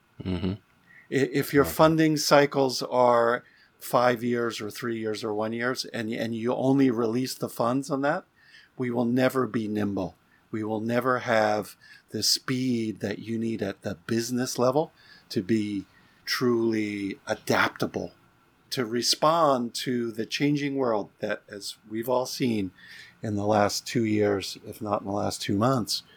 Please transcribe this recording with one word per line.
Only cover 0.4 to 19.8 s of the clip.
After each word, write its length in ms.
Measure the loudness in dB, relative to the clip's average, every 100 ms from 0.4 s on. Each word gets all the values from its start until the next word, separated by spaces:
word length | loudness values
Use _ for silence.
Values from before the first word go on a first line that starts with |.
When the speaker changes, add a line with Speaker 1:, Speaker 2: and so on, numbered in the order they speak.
| -2
Speaker 2:
I-, 60 | -4 _ _ _ -20 -4
if 440 | 0 0 0 2
your 100 | 2
Speaker 1:
Okay. 80 | 2
Speaker 2:
funding 460 | 6 4 6 4 2
cycles 640 | 4 6 6 2 0 0
are 640 | -2 4 6 6 4 0 -4 _ _ _
five 420 | -2 2 4 2
years 380 | 0 0 -2 -4
or 100 | -10
three 280 | -8 -6 -4
years 260 | -4 -4
or 100 | -4
one 200 | -2 -2
years, 320 | -2 -4 -4 -6
and, 260 | -6 -4
and 240 | -4 -4 -2
you 180 | -2
only 380 | 0 2 4 4
release 440 | 4 0 0 -4 -6
the 120 | -8
funds 420 | -2 0 0 -2
on 120 | -2
that, 240 | -2 -2 -6 _ _ -20 _ -8
we 140 | -4
will 140 | 0 0
never 420 | 4 2 2 0
be 220 | -2 -2
nimble. 460 | -2 -2 -2 -6 -8 _ _ _
We 120 | -6
will 160 | -4 -4
never 400 | 0 0 2 0
have 560 | 2 2 4 2 -4 -12 -20 -20 _
the 120 | -4
speed 800 | 0 -2 -2 -2 0 0 -2 -4
that 180 | -6 -6
you 180 | -6 -4
need 240 | -4 -4
at 200 | -4 -6
the 140 | -8 -8 -4
business 500 | -2 -2 -4 -4 0
level 360 | 2 2 -2 _ -20 -20 -6
to 120 | -4
be 420 | 0 0 0 -4 -8 _ _ _
truly 960 | -6 -2 2 2 2 0 -2 -2 -4 -6 -6
adaptable, 840 | -6 0 2 2 0 -4 -4 -10 -14 _ _ _ _ -12
to 160 | -6 -4
respond 880 | -2 0 2 4 4 4 4 0
to 380 | -6